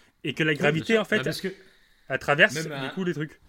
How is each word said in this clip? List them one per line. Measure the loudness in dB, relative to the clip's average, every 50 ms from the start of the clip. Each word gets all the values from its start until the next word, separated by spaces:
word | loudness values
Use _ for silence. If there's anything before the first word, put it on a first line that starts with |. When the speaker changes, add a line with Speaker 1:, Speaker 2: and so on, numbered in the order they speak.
| _ _ _ _ -8
Speaker 1:
Et | -8 -2
que | 0 0
la | 0 0
Speaker 2:
Oui, |
bien | 2 2
Speaker 1:
gravité, | 2 2 2 0 2 2
Speaker 2:
sûr. | 2 2
Speaker 1:
en |
fait, | 2 -2 -2
Speaker 2:
Bah, | -2
parce | -2 -6 -6
que | -6 -8 -10 -10 -20 -20 _ _ _ _ _ _ _ -6
Speaker 1:
elle | -6 -4
traverse | 0 2 4 6 6 4 4
Speaker 2:
même | 0 -6
Speaker 1:
du | -6 -6
Speaker 2:
un | -6 -6 -6
Speaker 1:
coup | -4 -4 -4
les | -4 -2
trucs. | -4 -6 -8 -10 _ _